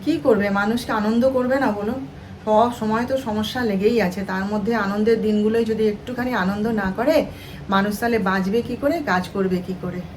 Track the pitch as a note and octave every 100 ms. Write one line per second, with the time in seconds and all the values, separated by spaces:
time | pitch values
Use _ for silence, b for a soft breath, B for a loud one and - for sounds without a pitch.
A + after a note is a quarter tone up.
0 | F#3+ D#4+ C#4+ G#3+ G3+ G3 G#3 A#3+ - A3+
1 | G#3 A#3 C4 C4 B3 C4+ B3+ G3+ G#3 C4
2 | C4+ B B B - G#3+ A#3+ B3 G#3+ A3
3 | B3 C4 C4 G#3+ G#3+ B3+ A#3+ G3 G#3 A#3+
4 | F#3 F3+ G3 F#3 G3 G#3+ G3+ A#3 G3 G3+
5 | G#3+ A3+ G#3 G#3 G#3 A3+ A3 G#3+ G#3+ G#3
6 | - B3 B3 A#3 F#3 G#3 G#3+ A3+ F#3+ F#3+
7 | B3+ D#4 - B B B - G3 G3+ G#3
8 | A#3+ A#3 F#3+ F#3+ F#3+ A3 A#3 A#3+ C#4 E4+
9 | C#4+ F#3 F3+ G3+ F#3+ F3+ F#3 F3+ F#3 F3
10 | F3+